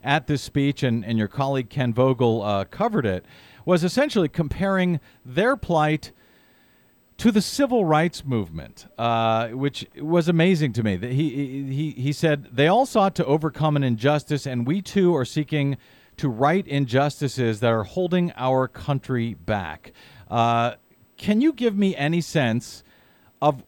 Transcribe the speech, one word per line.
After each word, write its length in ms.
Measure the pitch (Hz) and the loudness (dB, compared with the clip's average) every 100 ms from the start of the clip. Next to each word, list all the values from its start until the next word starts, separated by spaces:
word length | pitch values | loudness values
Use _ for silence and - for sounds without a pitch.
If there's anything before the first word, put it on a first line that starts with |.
at 240 | - 151 - | 0 -2 0
this 140 | 143 | -4
speech, 420 | - 147 139 139 | -2 -2 0 0
and, 200 | 131 117 | -2 -2
and 140 | 104 113 | -2 -2
your 100 | 104 | -2
colleague 400 | - 139 135 120 | -2 -2 -2 -4
Ken 240 | - 127 | -4 -2
Vogel, 480 | 113 131 123 120 113 | 2 2 4 2 2
uh, 220 | 104 101 | 0 -2
covered 400 | 95 - 226 208 | -2 -2 0 0
it, 220 | 113 92 - - - - - | 0 -2 -8 -20 -20 -12 0
was 180 | 180 | 2
essentially 440 | 175 247 294 220 160 | 2 0 0 2 0
comparing 720 | - 151 - 196 190 180 165 _ _ - | -2 -4 -2 0 0 0 -2 _ _ -6
their 300 | 127 226 269 | 0 0 0
plight 560 | - 165 151 151 - _ _ _ _ _ _ _ _ _ _ - | 0 0 2 -2 -6 _ _ _ _ _ _ _ _ _ _ 0
to 140 | 233 | 2
the 100 | 208 | 2
civil 420 | - - 277 240 | 0 0 2 2
rights 400 | 175 151 170 - | 4 4 2 -2
movement, 600 | 139 117 87 80 64 - - - | -4 -2 -2 -10 -14 -20 -20 -4
uh, 520 | 117 117 113 113 117 | -2 2 2 0 -2
which 360 | 123 139 - - - | -4 -4 -4 -14 -10
was 320 | 151 170 165 | 0 2 2
amazing 440 | 165 170 175 147 | 4 4 4 0
to 100 | 110 | 0
me. 100 | 110 | -2
That 160 | 92 117 | -2 -2
he, 540 | 131 160 127 139 135 | -2 -2 -2 -6 -8
he, 260 | 139 135 156 | -8 -6 -6
he 220 | - 131 | -4 -4
said, 340 | 147 160 147 - | 0 0 0 -4
"They 160 | 123 147 | 2 4
all 180 | 214 269 | 4 2
sought 300 | 226 196 - | 2 2 2
to 80 | |
overcome 500 | 135 151 151 - 156 | 0 2 0 0 0
an 80 | 143 | 2
injustice, 640 | 135 113 127 151 - 147 139 | 0 2 2 0 0 -4 -4
and 180 | 123 | -4
we 160 | 120 190 | -2 -2
too 360 | 185 202 180 160 | -2 2 2 2
are 80 | |
seeking 540 | 123 - 143 151 139 135 _ _ _ - | 0 -4 -2 -2 -2 -4 _ _ _ -4
to 100 | 147 | -4
right 360 | 110 139 185 | 0 2 2
injustices 960 | 185 139 135 127 143 - 143 - 117 107 | 0 -2 2 2 0 -2 -6 -2 -2 0
that 140 | 120 | 0
are 100 | 113 | 0
holding 500 | 101 - 180 180 175 - | -2 -4 0 0 0 -2
our 320 | 127 131 131 | -2 0 -2
country 680 | - - 135 - 127 117 | -6 -4 -4 -2 -4 -4
back." 580 | 104 - 104 82 78 - - - - - | -6 -4 -4 -4 -12 -20 -20 -20 -20 -6
Uh, 440 | 117 117 117 120 - _ _ _ _ | 0 2 2 0 -4 _ _ _ _
can 240 | - 214 | 0 2
you 120 | 302 | 2
give 240 | 269 240 196 | 2 -2 2
me 200 | 196 160 | 0 0
any 240 | 143 170 | -2 -2
sense 640 | - 165 123 113 - - _ _ _ _ _ _ | 0 0 2 0 -4 -20 _ _ _ _ _ _
of 220 | 147 131 | 0 0